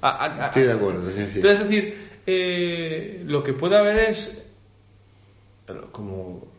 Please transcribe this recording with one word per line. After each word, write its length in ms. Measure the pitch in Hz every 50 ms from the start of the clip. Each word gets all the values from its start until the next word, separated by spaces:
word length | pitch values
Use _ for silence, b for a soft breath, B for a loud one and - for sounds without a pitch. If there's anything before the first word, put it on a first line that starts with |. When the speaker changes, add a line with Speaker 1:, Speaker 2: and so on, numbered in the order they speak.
Speaker 1:
A, 80 | - 135
a, 340 | - - 127 156 160 - 131
a, 40 |
Speaker 2:
Estoy 160 | 139 - 131 131
de 80 | 123
acuerdo, 380 | 117 107 104 98 92 90 87 92
sí, 80 | 95 101 104 101
sí. 0 | 98
Speaker 1:
Entonces, 260 | 202 185 202 208 202
es 80 | 214 196
decir, 280 | 208 214 190 208 B B B B B B -
eh, 960 | - 185 185 180 180 180 175 175 175 170 170 165 160 160 156 - 214 208 185 175
lo 160 | 151 147 139 139
que 100 | 143 131
puede 240 | 135 165 180 196
haber 200 | 208 208 208 208 220 220 220
es, 360 | 220 - - - - - - - - - - - _ _ _ _ _ _ _ _ _ _ _ _ _ _ _ _ _ _ _
pero 260 | - 95 - - -
como 540 | - - 104 101 95 95 92 90 90 92 - - -